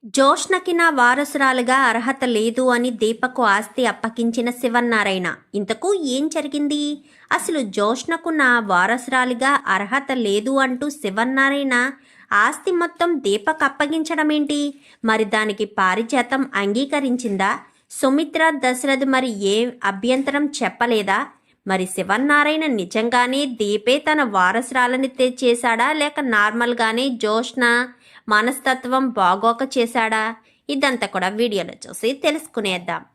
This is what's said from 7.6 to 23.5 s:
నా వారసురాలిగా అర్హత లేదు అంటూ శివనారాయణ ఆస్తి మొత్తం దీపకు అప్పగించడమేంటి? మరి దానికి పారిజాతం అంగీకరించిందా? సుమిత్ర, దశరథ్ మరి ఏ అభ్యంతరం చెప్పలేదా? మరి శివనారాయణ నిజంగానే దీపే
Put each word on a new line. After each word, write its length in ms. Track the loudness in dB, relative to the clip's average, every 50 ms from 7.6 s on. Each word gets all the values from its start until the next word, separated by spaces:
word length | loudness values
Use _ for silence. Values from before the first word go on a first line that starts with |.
| -2 -2 -2 0 0 0 0 -2 -2 -4 -6 -4 -2 -2
నా 300 | 0 2 4 4 4 2
వారసురాలిగా 1040 | 2 2 2 2 4 2 0 -2 -2 -2 0 0 0 0 0 0 2 2 2 0 0
అర్హత 440 | 0 -2 -2 -2 -2 -2 -4 -2 -2 -4
లేదు 440 | -2 0 0 0 0 0 0 2
అంటూ 320 | 2 2 0 0 -4 -4 -6
శివనారాయణ 1000 | -6 -6 -6 -4 -2 -2 -2 0 2 2 2 2 2 0 0 0 0 0 0 -2 -4 -10 _ _ _ -20 -8 _ 2
ఆస్తి 380 | 2 2 2 0 -2 -2 -2
మొత్తం 480 | 0 0 0 -2 -2 -2 0 0 0 0
దీపకు 440 | 0 0 -2 0 0 -2 -2 0 0
అప్పగించడమేంటి? 1160 | -2 0 -2 -4 -2 -2 -4 -2 -2 -2 0 0 0 2 0 0 0 -2 -2 -2 -4 -6 -10 _ -20 -18 _ -2
మరి 200 | 0 2 2 0
దానికి 400 | 0 0 0 0 -2 -2 -4 -6
పారిజాతం 800 | -6 -2 0 2 2 2 0 -2 0 0 0 0 0 0 -2 -2 -2 -2
అంగీకరించిందా? 1040 | -2 0 0 0 0 -2 -2 -2 -2 0 0 -2 -2 -2 -4 -2 0 0 0 -2 -4 -8 -20 _ _ _ _
సుమిత్ర, 640 | -8 -2 0 2 2 2 0 0 -2 0 2 2 0
దశరథ్ 500 | 2 0 -2 -2 0 0 0 0 0 2
మరి 400 | 2 2 0 0 -2 -4 -2 0
ఏ 240 | 0 2 2 0 -2 -4 -4 -4
అభ్యంతరం 680 | -4 -4 -2 0 0 0 2 0 0 0 0 0 -2 -2 -2 -4
చెప్పలేదా? 640 | -4 -2 -2 0 2 2 0 2 2 0 0 -2 -6 -10 _ _ _ _ _ _
మరి 180 | -2 0 0 -2
శివనారాయణ 800 | -2 -4 -6 -2 0 0 0 2 4 4 4 4 4 2 0 0
నిజంగానే 800 | 0 0 -2 -2 -2 -2 -2 0 2 2 2 2 2 0 -2 -2
దీపే 520 | -4